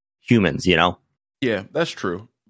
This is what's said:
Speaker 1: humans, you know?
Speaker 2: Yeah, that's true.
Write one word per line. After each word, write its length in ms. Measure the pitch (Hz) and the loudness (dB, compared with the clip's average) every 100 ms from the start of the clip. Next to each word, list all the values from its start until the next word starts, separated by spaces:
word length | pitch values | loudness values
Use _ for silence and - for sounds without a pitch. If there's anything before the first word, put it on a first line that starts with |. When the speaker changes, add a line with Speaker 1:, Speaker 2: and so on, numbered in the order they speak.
| _ _ | _ _
Speaker 1:
humans, 460 | - 117 87 76 92 | 0 2 2 0 0
you 80 | 82 | 2
know? 220 | 87 - _ _ _ - | 2 0 _ _ _ -6
Speaker 2:
Yeah, 240 | 127 98 95 | -4 -4 -6
that's 200 | 151 170 | -6 -6
true. 360 | - 98 85 107 _ | -6 -8 -8 -12 _